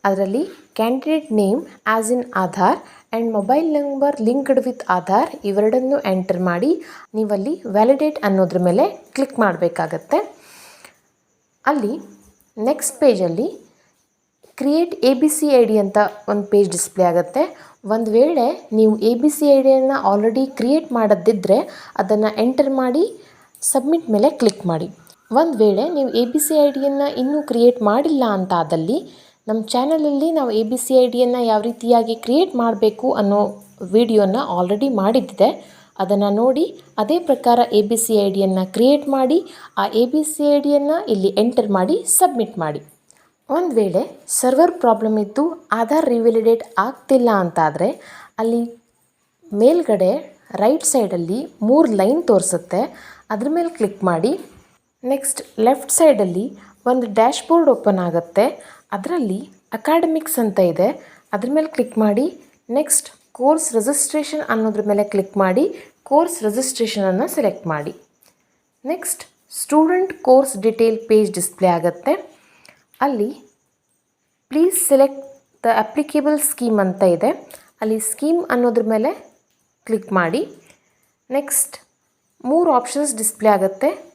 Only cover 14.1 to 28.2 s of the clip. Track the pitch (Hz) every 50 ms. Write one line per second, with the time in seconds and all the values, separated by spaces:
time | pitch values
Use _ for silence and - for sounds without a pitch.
14.1 | _ _ _ _ _ _ _ _ _ - 254 277 294 320 339 339 339 - - 254
15.1 | 269 247 311 302 302 - 311 294 277 254 233 208 214 214 202 196 196 208 208 196
16.1 | - - - - 208 208 202 202 - 202 202 185 175 175 - - _ 190 185 175
17.1 | 165 175 175 175 - 262 311 370 - - - - - _ - 196 214 233 233 214
18.1 | 214 233 262 311 339 285 233 262 330 - - - 220 214 220 220 214 214 202 220
19.1 | 240 233 269 302 294 - 302 285 277 269 269 269 269 262 262 262 277 269 - 196
20.1 | 202 202 214 226 214 262 269 262 - - 220 240 285 320 311 311 247 233 220 208
21.1 | 208 - - 214 226 196 180 185 190 247 339 - - - - - - - 190 190
22.1 | 214 208 214 214 214 - 220 247 262 254 285 269 269 262 254 254 247 302 370 466
23.1 | - - - - _ _ _ _ _ - - - - 285 247 277 330 330 330 -
24.1 | 220 208 220 302 302 - 240 214 196 - - 180 165 160 143 - - _ _ _
25.1 | _ _ _ _ 220 254 320 330 294 214 214 214 196 190 247 330 359 285 269 247
26.1 | - 226 247 240 - 311 294 - 320 302 294 285 262 269 269 285 277 277 285 285
27.1 | - - 254 269 294 302 294 - 247 233 233 240 247 247 220 208 208 247 294 330
28.1 | 320 277